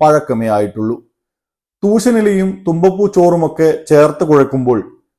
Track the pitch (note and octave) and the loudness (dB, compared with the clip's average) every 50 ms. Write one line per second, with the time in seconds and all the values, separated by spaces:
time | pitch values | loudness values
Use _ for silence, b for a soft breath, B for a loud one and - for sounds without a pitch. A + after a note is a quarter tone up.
0 | D#3 D3+ D3+ D3+ D3 - B2 A2+ A2+ A2 G#2+ G#2 G#2+ G2+ - A2 G#2+ A2 A#2 - | 0 2 0 0 -2 -4 -6 -4 -2 -2 -2 -2 -2 -4 -6 -6 -6 -6 -6 -8
1 | - _ _ _ _ _ _ _ _ _ _ _ _ _ _ _ - G3+ G#3+ A3+ | -12 _ _ _ _ _ _ _ _ _ _ _ _ _ _ _ -2 0 0 0
2 | - B3 A#3 A3+ G#3+ G#3 G3 F#3+ F#3+ F#3+ F#3+ - - F3 E3 E3 E3+ F#3+ F3+ F#3+ | 0 0 0 0 0 0 0 -2 -2 -4 -6 -6 -6 -4 -2 0 0 0 0 0
3 | G#3 G3 G3+ F#3+ F3 F3 F3 E3+ D#3+ D#3 D#3+ - D#3+ D#3+ D3+ - - - D#3 D3 | -2 -2 2 2 2 2 2 0 -2 -2 -2 0 0 0 0 -2 -2 2 4 4
4 | D3+ D3+ D3 - F3+ D#3 D3+ C#3+ C3+ C3+ C#3 C3+ B2+ B2 A#2+ G#2+ F#2+ - - _ | 4 4 0 -2 0 2 2 2 2 2 -2 -4 -2 0 -2 -2 -4 -8 -14 _
5 | _ _ _ | _ _ _